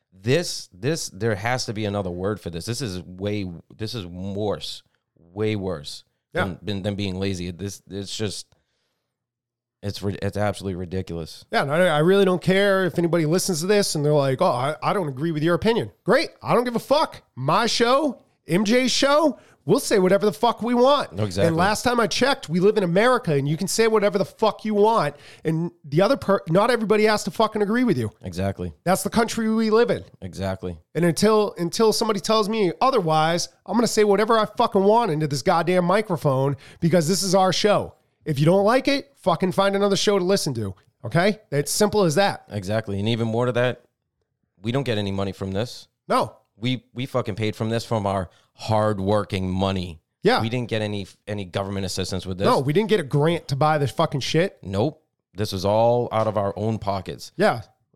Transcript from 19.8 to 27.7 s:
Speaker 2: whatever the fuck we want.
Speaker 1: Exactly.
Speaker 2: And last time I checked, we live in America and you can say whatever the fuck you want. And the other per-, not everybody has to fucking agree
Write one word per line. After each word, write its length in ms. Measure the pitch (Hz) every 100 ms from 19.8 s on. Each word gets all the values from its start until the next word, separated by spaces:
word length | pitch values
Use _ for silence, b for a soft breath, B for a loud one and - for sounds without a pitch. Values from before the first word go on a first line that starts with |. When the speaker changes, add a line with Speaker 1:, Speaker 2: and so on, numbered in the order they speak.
| - 202
Speaker 2:
whatever 300 | 185 196 208
the 60 |
fuck 280 | - 240 -
we 140 | 220 240
want. 440 | 254 285 196 92
Speaker 1:
Exactly. 280 | 107 90 170
Speaker 2:
And 80 | 160
last 240 | 190 208
time 180 | 254 247
I 60 | 208
checked, 420 | - 262 269 -
we 120 | 175
live 180 | 196 214
in 60 |
America 500 | 180 180 240 247 202
and 160 | 143 143
you 80 | 156
can 100 | 190
say 200 | - 226
whatever 320 | 220 202 196
the 60 | 196
fuck 400 | - 214 202 214
you 100 | 208
want. 400 | 208 226 147 - B B
And 280 | - 160 170 -
the 200 | 147 147
other 120 | 202 277
per-, 240 | - 196 -
not 200 | 175 226
everybody 360 | 240 214 214 214
has 180 | 214
to 80 | -
fucking 320 | - 214 220
agree 200 | 202